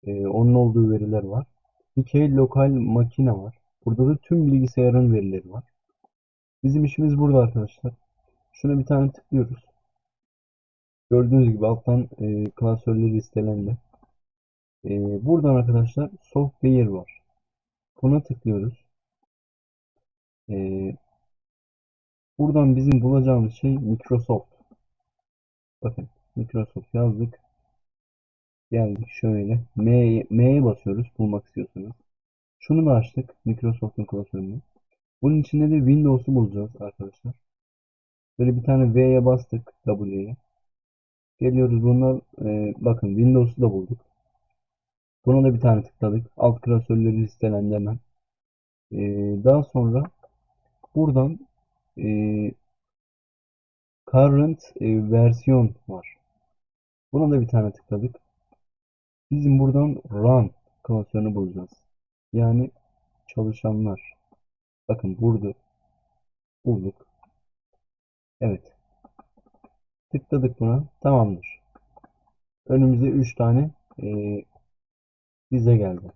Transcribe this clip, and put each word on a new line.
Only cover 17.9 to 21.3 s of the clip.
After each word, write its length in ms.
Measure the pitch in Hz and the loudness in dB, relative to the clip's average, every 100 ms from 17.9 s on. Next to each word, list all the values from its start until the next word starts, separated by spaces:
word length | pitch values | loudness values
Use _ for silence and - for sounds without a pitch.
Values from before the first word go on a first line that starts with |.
| _ | _
Buna 220 | 131 143 | 0 0
tıklıyoruz. 640 | - 120 113 104 107 117 _ _ _ _ _ _ _ _ _ _ _ _ _ _ _ _ - | 0 -8 -4 -4 -4 -10 _ _ _ _ _ _ _ _ _ _ _ _ _ _ _ _ -12
E, 60 | 98 95 95 95 - _ _ _ | -8 -6 -6 -8 -12 _ _ _